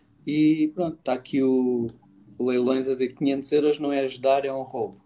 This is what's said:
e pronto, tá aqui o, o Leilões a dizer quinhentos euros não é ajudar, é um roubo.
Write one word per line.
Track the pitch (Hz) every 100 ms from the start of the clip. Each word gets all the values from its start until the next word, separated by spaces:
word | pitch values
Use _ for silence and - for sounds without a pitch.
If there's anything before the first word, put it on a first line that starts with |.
| _ _ -
e | 151 156 156 156
pronto, | - 170 160
tá | -
aqui | 127 - 139
o, | 131 131 127 120 113 - _ _ - -
o | 123
Leilões | 123 123 131 131
a |
dizer | 127 127
quinhentos | - 139 139 139
euros | 147 151 151
não | 147
é | 139
ajudar, | 135 123 135 139 139
é |
um | 135
roubo. | 131 127 101 98